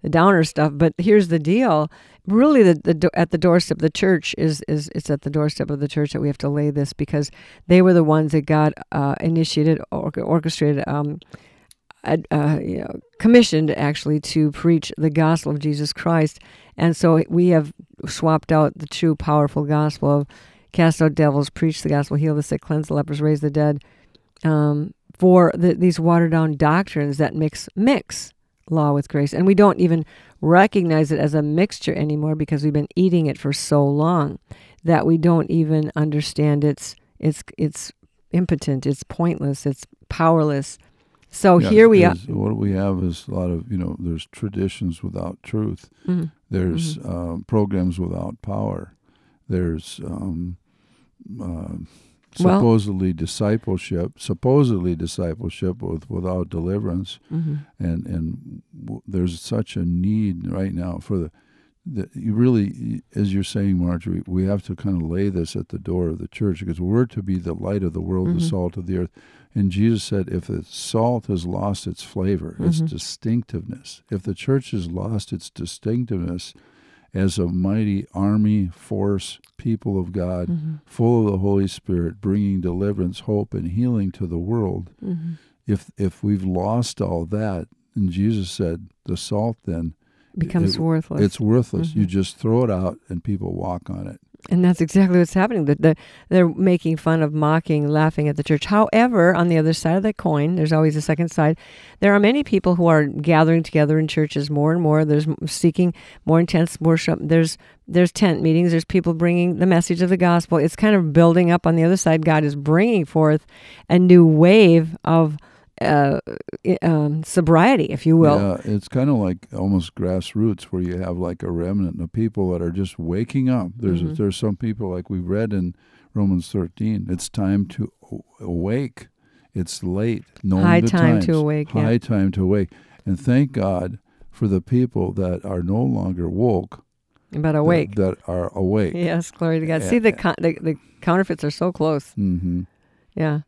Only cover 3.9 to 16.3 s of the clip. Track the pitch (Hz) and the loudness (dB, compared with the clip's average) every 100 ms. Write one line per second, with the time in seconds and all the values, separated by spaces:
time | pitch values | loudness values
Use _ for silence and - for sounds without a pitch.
3.9 | - 190 180 - - 160 147 - 151 147 | 0 0 0 -2 -4 -2 -4 -4 -6 -4
4.9 | - - 143 - 151 151 - 147 147 143 | -10 -4 -4 -2 -2 -2 -4 -6 -4 -4
5.9 | 156 147 151 147 139 143 147 147 143 147 | -2 -4 -2 -4 -2 -4 -2 -2 -2 -6
6.9 | - 147 147 147 - - - - 180 185 | -6 -4 -4 -4 -8 -20 -20 4 6 8
7.9 | 175 156 156 156 156 143 151 151 - - | 6 6 4 2 0 2 2 2 0 -8
8.9 | - 139 143 165 165 160 - 151 156 - | -4 -2 -2 0 0 0 0 2 0 -2
9.9 | - - - - 165 160 - 147 143 - | -6 -6 -6 -2 -2 -2 -2 0 0 -2
10.9 | 143 147 156 _ - _ _ _ _ _ | -4 -4 -8 _ -20 _ _ _ _ _
11.9 | - - 160 - 151 147 151 - - - | -14 -2 -2 0 0 2 0 -2 -8 -8
12.9 | - - _ 220 240 233 156 156 - 143 | -12 -16 _ 6 8 6 2 0 0 -2
13.9 | 151 - 151 - 165 151 143 170 165 - | -2 -2 -4 -2 0 0 0 2 2 0
14.9 | - 156 151 160 165 175 147 151 147 147 | -2 -2 2 2 2 -2 -4 -2 -2 -4
15.9 | - - 165 156 | -4 0 2 0